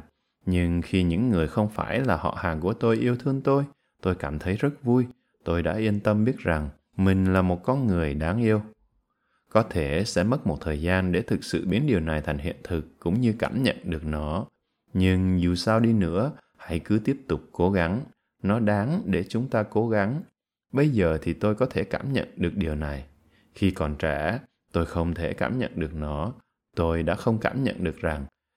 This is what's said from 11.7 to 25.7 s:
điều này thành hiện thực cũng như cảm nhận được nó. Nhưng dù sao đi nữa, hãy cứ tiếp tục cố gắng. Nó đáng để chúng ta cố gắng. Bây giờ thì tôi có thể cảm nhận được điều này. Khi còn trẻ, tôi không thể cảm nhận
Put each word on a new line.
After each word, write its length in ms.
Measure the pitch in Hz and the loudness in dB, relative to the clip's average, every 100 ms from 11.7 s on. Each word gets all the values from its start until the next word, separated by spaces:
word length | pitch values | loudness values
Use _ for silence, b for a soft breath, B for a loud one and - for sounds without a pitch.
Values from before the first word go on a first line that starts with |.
| 104 147 | 0 2
điều 140 | 98 | 0
này 220 | 80 78 | 0 -2
thành 160 | 78 73 | -2 -4
hiện 180 | 80 - | -4 -8
thực 360 | - 85 76 - | -4 -6 -6 -8
cũng 200 | 82 104 | -2 2
như 140 | 120 110 | 2 0
cảm 240 | - 113 | -2 0
nhận 140 | 123 - | -2 -2
được 200 | - 78 | -4 -6
nó. 420 | 76 76 76 85 - _ _ _ _ | -4 -4 -2 -4 -6 _ _ _ _
Nhưng 480 | 92 92 92 92 92 | 2 4 4 4 2
dù 140 | 87 | 2
sao 260 | 90 - 113 | 0 2 2
đi 120 | 117 | 4
nữa, 400 | 110 85 87 131 - B B | 4 2 0 -2 -4 B B
hãy 220 | - 85 | -6 -6
cứ 200 | - 107 | 0 0
tiếp 160 | 110 135 - | 0 -4 -2
tục 120 | 78 - | -6 -4
cố 180 | - 90 | 0 2
gắng. 300 | 98 82 107 147 _ _ _ | 2 0 -2 -6 _ _ _
Nó 180 | 95 113 | -2 0
đáng 420 | 104 104 117 180 | 2 2 0 -2
để 200 | - 85 | -2 -2
chúng 240 | 92 113 127 | -2 -4 -2
ta 140 | 113 | -2
cố 260 | 107 107 117 | 0 0 2
gắng. 340 | 107 101 147 - _ _ _ _ | 2 0 -2 -8 _ _ _ _
Bây 160 | 127 151 | 2 2
giờ 300 | 117 85 80 | 4 2 2
thì 100 | - | -2
tôi 220 | 120 104 | -2 0
có 120 | 104 127 | 0 0
thể 180 | - | -2
cảm 280 | 101 - 135 | -2 -4 -2
nhận 160 | 131 - - | -4 -4 -2
được 200 | 87 98 | -2 0
điều 180 | 80 | -2
này. 300 | 76 76 69 69 _ _ b b | -2 -4 -6 -10 _ _ b b
Khi 160 | - 98 | -2 0
còn 260 | - 76 71 | 0 -2 -2
trẻ, 440 | 80 71 78 120 - _ _ | -2 0 -2 -4 -6 _ _
tôi 140 | 85 82 | -2 -2
không 280 | 87 85 | 0 -2
thể 180 | 80 80 | -2 -4
cảm 260 | - - 127 | -2 -4 -2
nhận 120 | - | -4